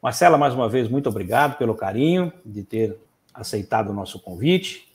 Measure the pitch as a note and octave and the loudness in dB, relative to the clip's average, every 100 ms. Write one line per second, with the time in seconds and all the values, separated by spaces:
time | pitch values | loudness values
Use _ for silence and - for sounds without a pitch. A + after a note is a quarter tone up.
0 | B2+ A#2+ F3 D#3 C#3+ B2+ A#2 B2 A2+ C3 | -4 4 6 6 4 2 0 0 0 0
1 | C#3 G2+ F2+ A#2 C#3+ C3 B2 G#2+ G2 G2+ | -2 -4 -2 2 2 0 -2 -2 -4 0
2 | D3 F3+ F3 - A2+ G#2 F#2+ A2+ A2 - | 2 2 0 -6 -14 -12 -8 -2 -2 -4
3 | _ _ _ - - A2 F#2+ A2 G#2 G#2 | _ _ _ -16 -8 -6 -2 -2 -2 -4
4 | F#2+ G2 - F2 C3+ F#3 F#3+ - - | -8 -12 -16 -4 0 0 0 -14 -20